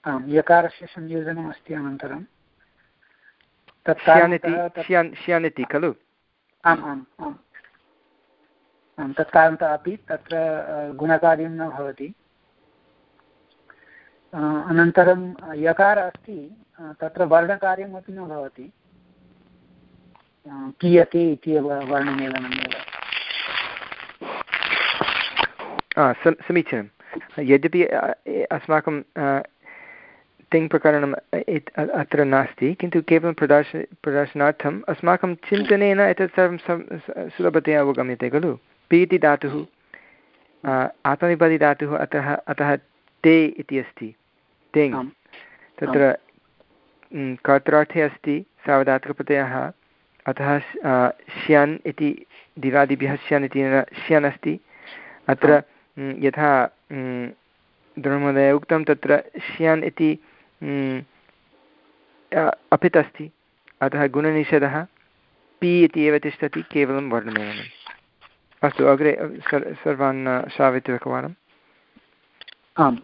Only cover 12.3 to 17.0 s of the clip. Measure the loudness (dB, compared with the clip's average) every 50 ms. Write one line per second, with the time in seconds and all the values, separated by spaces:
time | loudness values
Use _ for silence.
12.3 | _ _ _ _ _ _ _ _ _ _ _ _ _ _ _ _ _ _ _ _
13.3 | _ _ _ _ _ _ _ _ -20 _ _ _ _ -20 _ _ _ _ _ _
14.3 | -8 -4 -4 -2 -2 -4 -2 0 4 4 4 6 6 6 6 6 6 2 0 -10
15.3 | -12 -14 -16 -14 -8 -2 0 0 2 4 4 4 4 2 -2 -4 -8 -12 _ -16
16.3 | -16 -16 -16 -16 -20 _ _ _ _ -20 -18 -18 -12 _